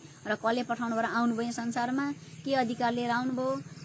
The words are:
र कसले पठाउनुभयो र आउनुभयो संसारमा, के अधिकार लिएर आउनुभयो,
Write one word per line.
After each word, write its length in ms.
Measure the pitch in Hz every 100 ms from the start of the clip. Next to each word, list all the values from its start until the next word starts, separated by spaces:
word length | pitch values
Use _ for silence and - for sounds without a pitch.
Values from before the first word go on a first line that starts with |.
| - - 208
र 80 |
कसले 280 | 214 220 240
पठाउनुभयो 400 | 233 233 233 226
र 20 |
आउनुभयो 480 | 226 233 240 226 240
संसारमा, 600 | 233 233 240 240 269 285 294 - -
के 100 | 269
अधिकार 380 | 269 233 233 240
लिएर 180 | 240 240
आउनुभयो, 520 | 233 254 254 254 269 - -